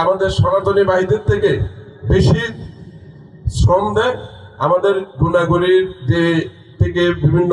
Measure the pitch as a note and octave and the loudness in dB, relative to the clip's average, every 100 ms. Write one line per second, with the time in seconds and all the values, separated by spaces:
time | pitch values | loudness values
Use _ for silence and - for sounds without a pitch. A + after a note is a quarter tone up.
0 | E3+ F#3+ G3 - F3+ F#3+ F#3+ G3 F#3+ F#3 | 0 0 0 0 0 0 0 0 0 0
1 | F#3 G#3+ - G#3 G3+ C3+ - - - - | 0 -2 -2 0 0 -2 -6 -10 -20 -10
2 | - F#4+ - A4+ A#4 - - - - - | -2 2 2 2 -2 -10 -16 -20 -20 -20
3 | - - - - - - - F3+ G#3 G#3 | -20 -20 -20 -12 -6 2 4 4 0 0
4 | B3 A#3 - - - - D3+ F3+ G3 F#3+ | -2 -2 -10 -18 -20 -6 0 0 0 -2
5 | - C3+ D#3+ E3+ E3+ F3 F3+ F#3 F#3 - | -4 -4 0 0 2 0 2 2 0 -4
6 | B2 E3+ E3+ E3 - - - - F3 E3+ | -2 0 2 0 -4 -10 -10 -2 -2 0
7 | F3 E3 D3 E3+ F3 | 0 0 0 2 2